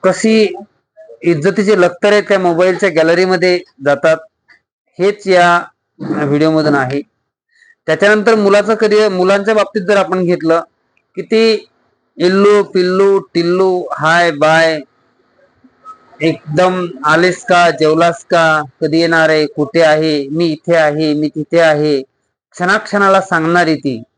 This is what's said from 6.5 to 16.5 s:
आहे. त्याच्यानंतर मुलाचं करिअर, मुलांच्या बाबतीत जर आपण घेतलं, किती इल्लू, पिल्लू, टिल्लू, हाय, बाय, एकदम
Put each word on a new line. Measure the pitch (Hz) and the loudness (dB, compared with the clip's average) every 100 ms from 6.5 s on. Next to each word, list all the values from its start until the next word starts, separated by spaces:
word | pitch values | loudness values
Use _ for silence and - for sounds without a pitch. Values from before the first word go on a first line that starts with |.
| 160 151 143 | 0 0 -2
आहे. | 127 139 - _ _ _ _ _ _ _ - | -2 -8 -10 _ _ _ _ _ _ _ -6
त्याच्यानंतर | 156 196 214 202 220 | 0 2 2 2 2
मुलाचं | 202 202 208 220 | 2 2 0 -2
करिअर, | 220 208 214 | 0 2 0
मुलांच्या | 185 185 196 202 | 0 0 0 0
बाबतीत | 220 202 220 | -2 -2 -4
जर | 180 202 | -2 -2
आपण | 165 185 | 0 -2
घेतलं, | 175 175 160 160 - _ _ _ _ - | -2 -2 0 -2 -2 _ _ _ _ -16
किती | 165 220 226 214 - _ _ _ _ - | -4 0 2 0 -6 _ _ _ _ -4
इल्लू, | 180 190 202 208 | 0 2 4 2
पिल्लू, | 196 190 180 185 196 196 | 0 -2 -2 0 2 0
टिल्लू, | - 170 170 180 190 180 160 | -2 -4 -2 0 0 -2 -6
हाय, | 135 151 170 175 | -4 0 2 0
बाय, | 147 156 160 165 156 135 _ _ _ _ _ _ _ _ _ - - _ - | 0 2 2 2 -2 -8 _ _ _ _ _ _ _ _ _ -20 -20 _ -4
एकदम | 156 151 - | -4 -4 -6